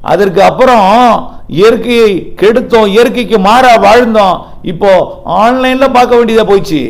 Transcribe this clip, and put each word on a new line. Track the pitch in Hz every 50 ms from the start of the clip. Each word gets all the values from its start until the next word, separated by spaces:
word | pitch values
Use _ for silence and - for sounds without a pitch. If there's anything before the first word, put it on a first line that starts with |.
| - -
அதற்கு | 151 175 202 196 165 180 190 -
அப்புறம் | 151 160 254 269 247 226 196 185 208 240 247 240 208 175 - - - - - - - 147
இயற்கையை | 196 226 247 214 180 233 240 233 226 214 196 160 - - - -
கெடுத்தோம், | 170 208 233 262 214 - 233 226 214 202 190
இயற்கைக்கு | 220 240 262 190 247 240 180 220 214 185 196
மாறா | 220 254 262 254 233 214 202
வாழ்ந்தோம். | 196 214 247 247 226 220 214 202 190 170 - - - - - - 202
இப்போ | 180 170 202 202 190 175 151 - - - - - 165 185
ஆன்லைன்ல | 214 233 247 262 254 262 254 262 269 262 254
பார்க்க | 247 247 - 247 240
வேண்டியதா | 240 220 226 220 220 180
போயிடுச்சு. | 202 196 - - 160 147 123